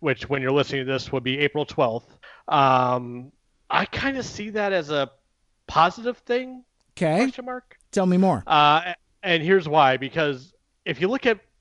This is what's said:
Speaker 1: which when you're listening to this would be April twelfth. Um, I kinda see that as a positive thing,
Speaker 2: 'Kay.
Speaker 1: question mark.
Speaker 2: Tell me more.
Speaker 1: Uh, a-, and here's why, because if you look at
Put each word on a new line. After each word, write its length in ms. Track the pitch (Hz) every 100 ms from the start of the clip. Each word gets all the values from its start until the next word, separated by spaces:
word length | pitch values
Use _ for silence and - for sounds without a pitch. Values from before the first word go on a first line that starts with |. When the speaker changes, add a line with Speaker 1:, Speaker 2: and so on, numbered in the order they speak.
Speaker 1:
which 300 | 156 120 120
when 100 | 139
you're 100 | 131
listening 360 | 143 131 139 131
to 40 |
this 220 | 131 -
would 120 | 135
be 140 | 123 135
April 260 | 143 151 143
twelfth. 500 | - 127 113 - _ - - -
Um, 800 | 151 135 127 127 127 120 123 135 _ _ _ -
I 160 | -
kinda 380 | 202 - 277 262
see 260 | 233 - 214
that 240 | 214 202
as 160 | 190 147
a 220 | 147 135 _ _ _ _ _ -
positive 500 | 151 170 233 233 233
thing, 460 | - 247 254 254 - _ _
Speaker 2:
'Kay. 240 | - 165 170
Speaker 1:
question 260 | 262 254
mark. 320 | 247 254 - _ _
Speaker 2:
Tell 140 | 202 185
me 100 | 180
more. 260 | 190 139 -
Speaker 1:
Uh, 340 | 151 147 151 175
a-, 80 | 170 _ _
and 200 | 196 170
here's 260 | 156 190 156
why, 300 | 151 139 131
because 560 | 135 165 147 131 135 _ _ _ -
if 160 | 131
you 60 | 185
look 180 | 262 247
at 120 | 214 _ _